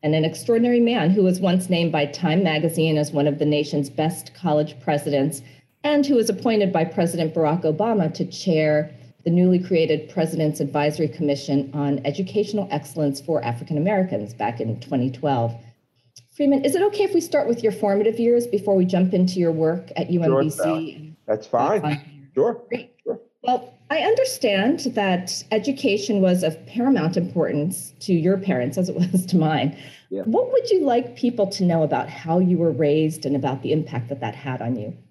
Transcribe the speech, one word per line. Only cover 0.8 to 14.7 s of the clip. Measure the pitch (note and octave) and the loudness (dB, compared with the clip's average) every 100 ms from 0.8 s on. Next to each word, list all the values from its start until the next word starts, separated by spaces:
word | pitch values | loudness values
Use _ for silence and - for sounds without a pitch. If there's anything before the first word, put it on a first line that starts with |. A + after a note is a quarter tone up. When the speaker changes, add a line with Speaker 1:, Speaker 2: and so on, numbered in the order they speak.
| A#3 A#3 D#3 | 4 2 2
Speaker 1:
who | G3+ | 4
was | F#3 F3+ | 4 4
once | F#3 F#3 F3+ | 2 0 2
named | E3+ E3+ | 0 2
by | D#3 D3 | 0 -2
Time | - E3+ E3 | -2 0 2
magazine | F#3 D3+ D#3+ E3 D#3+ D3+ | 2 2 0 0 2 2
as | D3 | 0
one | D3+ D3 | 0 0
of | C#3 | 0
the | D3+ | 0
nation's | D3 D3+ D3+ C#3 | 0 0 -2 -4
best | - D#3 F3+ - - | -2 -2 -2 -12 -6
college | F3+ D3+ D3+ - | 0 0 0 -4
presidents | - D3 D3+ C#3+ C#3 - - - _ _ | -4 -2 0 0 0 -4 -16 -20 _ _
and | D4 D4 C#4 | 0 2 4
who | |
was | B3+ G3+ | 2 2
appointed | F#3+ B3 A3 F#3+ | 0 0 2 2
by | F3 E3 | 0 -2
President | - E3+ E3 D#3+ | 0 -2 0 -2
Barack | D#3+ D#3 E3 | 0 0 2
Obama | D#3+ D3+ A3 A3 D#3 | 0 0 0 0 0
to | - | -2
chair | - - - D#3 D#3 D3+ D3+ - - _ | -8 -4 0 2 2 2 0 -10 -20 _
the | E3+ | 0
newly | E3+ F3+ F3+ | 2 4 2
created | F3+ E3+ D#3+ D3+ - | 2 0 2 0 -2
President's | - D#3+ D#3+ D#3 D3+ | -4 -4 0 -2 0
Advisory | C#3+ C#3+ D3 D3+ D#3 | -4 0 -2 0 -4
Commission | - D3 C#3 - C#3 C3+ | -2 -2 -2 0 -2 -2
on | D3 C#3+ C#3 C#3+ | -4 -2 -2 -4
Educational | C#3+ F#3+ G#3+ G3+ G#3+ F#3 | -4 -4 -2 -2 -4 -4
Excellence | D3 - E3 D3 C#3 | -6 -6 -2 -2 -2
for | - D#3 | -2 -2
African | A#2+ A#2 - D3+ | -2 -8 -4 -2
Americans | F3 G#3 F#3 G#2+ G#2 - | 0 0 0 -2 -8 -6
back | G#2+ A#2 | -6 -4
in | A2+ | -6